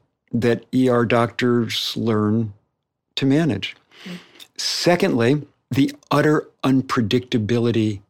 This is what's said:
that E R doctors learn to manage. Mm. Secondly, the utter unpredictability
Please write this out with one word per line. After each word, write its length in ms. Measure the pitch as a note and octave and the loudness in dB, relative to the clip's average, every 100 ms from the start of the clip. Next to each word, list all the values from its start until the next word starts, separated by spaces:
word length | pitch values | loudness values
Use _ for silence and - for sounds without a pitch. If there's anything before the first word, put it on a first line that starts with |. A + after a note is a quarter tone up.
| _ _ _ | _ _ _
that 320 | A#2+ A#2+ A2+ - | -2 0 0 -2
E 140 | B2+ B2+ | 0 2
R 160 | A#2+ A2+ | 2 2
doctors 920 | A#2+ A#2 - B2 A#2+ A2 - - - | 2 0 0 0 2 0 -4 -6 -4
learn 560 | A2+ G#2+ G#2 A2 A2 G2+ _ _ _ _ _ - | -2 0 2 0 -2 -8 _ _ _ _ _ -4
to 100 | C3+ | 0
manage. 500 | C#3+ E3 G2+ - - _ - - | 2 0 -2 -6 -14 _ -20 -18
Mm. 120 | F3+ - - - - | -18 -18 -20 -20 -10
Secondly, 840 | - - - F3 G3 C3 A#2 D3 - _ - | -6 -2 0 2 2 2 2 0 -4 _ -6
the 220 | B2 C#3 - - | 0 -2 -2 -4
utter 360 | C#3+ D3+ D3+ - _ | 0 2 0 -2 _
unpredictability 1400 | C#3 C3 C3 C3 G#2+ B2+ B2 B2 G#2 A#2+ A#2 A2+ G#2+ G2 - | 0 0 0 -2 0 -2 -2 -4 -2 0 0 0 -2 -4 -12